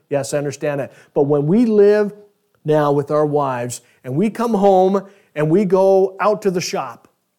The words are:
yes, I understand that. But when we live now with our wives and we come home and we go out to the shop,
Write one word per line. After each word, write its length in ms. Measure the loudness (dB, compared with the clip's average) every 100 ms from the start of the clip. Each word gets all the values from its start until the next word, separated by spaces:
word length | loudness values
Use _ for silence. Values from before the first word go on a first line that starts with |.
| -8
yes, 240 | -6 -4
I 60 | -6
understand 400 | -6 -6 -6 -6
that. 120 | -8 -14 _
But 100 | -2
when 220 | 0 0 2
we 200 | 2 2
live 480 | 4 4 4 0 -6 -20 _ _ _ -2
now 260 | 0 0
with 200 | 0 -2
our 140 | -2 0
wives 560 | 0 -2 -4 -8 -10 -16 _
and 140 | -8 -2
we 120 | -2
come 260 | -2 -2 2
home 520 | 2 4 2 0 -6 _ _ -4
and 160 | 0
we 140 | 2 2
go 520 | 2 4 4 2 0
out 220 | -2 -2
to 100 | -2
the 80 | -4
shop, 480 | -4 -8 -8 -12 _ _ _